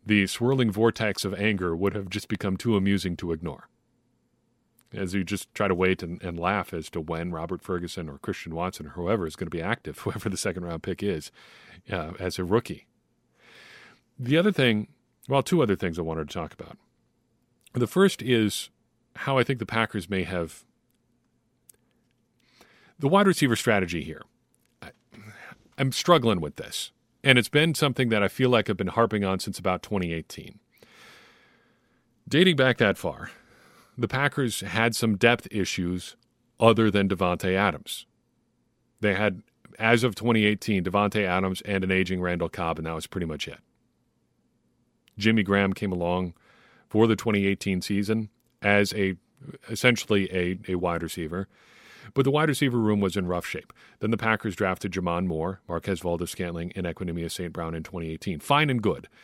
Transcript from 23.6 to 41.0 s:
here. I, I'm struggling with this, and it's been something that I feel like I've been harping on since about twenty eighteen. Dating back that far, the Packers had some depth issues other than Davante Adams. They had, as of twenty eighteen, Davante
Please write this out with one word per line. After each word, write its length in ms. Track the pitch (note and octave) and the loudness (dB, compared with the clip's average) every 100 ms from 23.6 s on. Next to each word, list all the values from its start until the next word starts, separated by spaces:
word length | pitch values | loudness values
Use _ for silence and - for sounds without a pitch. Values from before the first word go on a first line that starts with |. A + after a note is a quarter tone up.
| - G#2 F2+ E2+ | 2 2 2 -4
here. 180 | D2+ D2+ - _ _ _ _ _ | -6 -10 -16 _ _ _ _ _
I, 100 | - - _ - G#2 - - - _ - | -20 -20 _ -20 -20 -20 -20 -20 _ -2
I'm 140 | C3+ | -2
struggling 480 | - - E3 A#2 F#2 | 2 4 6 6 2
with 160 | D2+ - | -2 -8
this, 360 | - - - _ _ _ | -12 -10 -12 _ _ _
and 160 | C3+ B2+ | 4 6
it's 120 | A2+ | 4
been 260 | D3 E3 C#3 | 4 2 2
something 320 | C#3+ B2+ B2 | 0 2 2
that 160 | G#2+ | 2
I 60 | G2 | 2
feel 200 | - B2+ | 2 4
like 200 | A#2+ G#2 | 4 2
I've 80 | G2 | -2
been 100 | F#2 | 0
harping 380 | A2 A2+ G#2+ G2 | 2 2 2 0
on 140 | F#2+ | -2
since 200 | - - | -4 -4
about 240 | F#2+ F2+ | -2 -2
twenty 300 | - G2+ F2 | -2 -4 -2
eighteen. 460 | E2 - - F2+ - _ _ - - - - - _ _ _ _ _ _ _ _ _ - | -6 -8 -14 -16 -20 _ _ -20 -20 -20 -20 -20 _ _ _ _ _ _ _ _ _ 0
Dating 300 | C#3 F#3 D3 | 4 6 6
back 220 | C3 A#2 | 4 4
that 200 | G#2+ F#2 | 4 2
far, 340 | F2 - - - _ _ _ _ _ - | -2 -8 -12 -16 _ _ _ _ _ -6
the 100 | A#2 | -2
Packers 540 | C3 C#3+ - B2 - | 0 0 0 -4 -4
had 340 | F#2+ G2 A#2 A2+ | -4 0 0 2
some 220 | A2+ G2 | 0 4
depth 280 | A#2 A#2+ - | 4 2 -2
issues 640 | G#2+ F#2 - F2 F2+ - - _ _ _ - | -4 -2 -2 -4 -4 -8 -16 _ _ _ 4
other 320 | A2+ A2 A2 | 6 8 6
than 200 | G2+ G2 | 4 2
Davante 440 | F#2 F2+ F2 F#2+ | 2 0 0 0
Adams. 520 | F#2+ G2+ D#2 - - - _ _ _ _ _ _ _ _ _ | 2 2 0 -8 -14 -16 _ _ _ _ _ _ _ _ _
They 120 | G#2+ | 0
had, 300 | F#2+ G#2 F2+ - _ - - | 2 0 -2 -10 _ -20 -2
as 280 | A2 A#2 B2 | 4 4 2
of 100 | G2 | 0
twenty 300 | A#2 A2+ G#2 | 0 4 4
eighteen, 400 | G#2 - G2+ F2+ | 2 0 0 2
Davante 400 | G2+ | 2